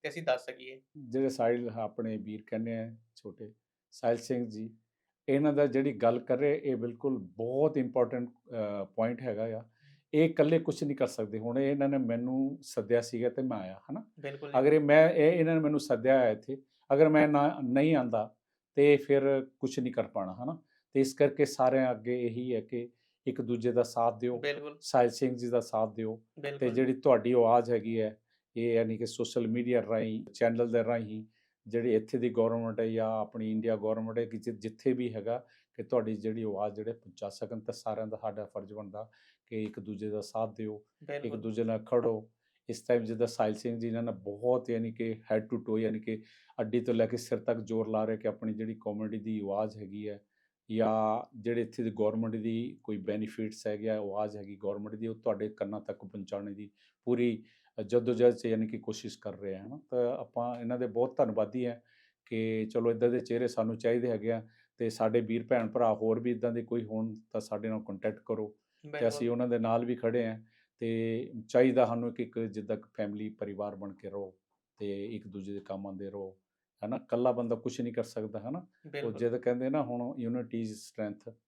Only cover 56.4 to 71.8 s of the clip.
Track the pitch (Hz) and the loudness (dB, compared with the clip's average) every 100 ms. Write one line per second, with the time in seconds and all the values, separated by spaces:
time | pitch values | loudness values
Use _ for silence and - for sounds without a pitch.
56.4 | 101 101 104 _ _ _ - 120 120 113 | -8 -12 -16 _ _ _ -2 0 0 -2
57.4 | - _ _ - 101 120 117 117 123 117 | -10 _ _ -10 0 2 2 6 6 4
58.4 | 117 110 110 110 - 107 110 - 104 98 | -2 0 -2 -4 -8 -8 -10 -10 -12 -8
59.4 | 98 95 104 147 _ 123 120 139 120 - | -8 -8 -10 -16 _ 0 0 -2 -6 -4
60.4 | 120 120 117 123 123 110 131 - 120 107 | -4 -4 -4 -2 -2 0 0 2 2 2
61.4 | 104 127 123 120 _ _ _ _ _ 113 | 0 -2 -4 -6 _ _ _ _ _ -2
62.4 | 110 110 110 120 117 113 120 127 127 120 | 0 0 -2 0 2 4 2 2 0 0
63.4 | 120 - 113 113 117 120 120 110 110 113 | 0 0 -2 0 0 2 0 -2 -2 -2
64.4 | 113 _ _ _ 117 - 110 117 110 113 | -6 _ _ _ -4 0 2 4 2 -2
65.4 | 117 123 110 117 117 107 110 113 123 117 | 2 0 2 2 4 4 2 2 0 0
66.4 | 120 117 117 120 107 110 110 107 _ 110 | -2 -2 -2 -4 -2 -4 -4 -8 _ -8
67.4 | 107 104 110 110 107 95 110 107 - 110 | -6 -6 -4 -6 -6 -4 -4 -4 -6 -4
68.4 | 107 - _ _ 151 147 117 113 120 120 | -4 -10 _ _ -10 0 0 2 -2 0
69.4 | 123 120 113 117 120 120 117 120 113 113 | 0 0 2 0 0 -2 0 0 -2 -6
70.4 | 113 _ _ _ 117 113 113 113 131 113 | -14 _ _ _ -4 -2 0 -2 -6 -10
71.4 | 110 123 131 127 | 0 4 6 6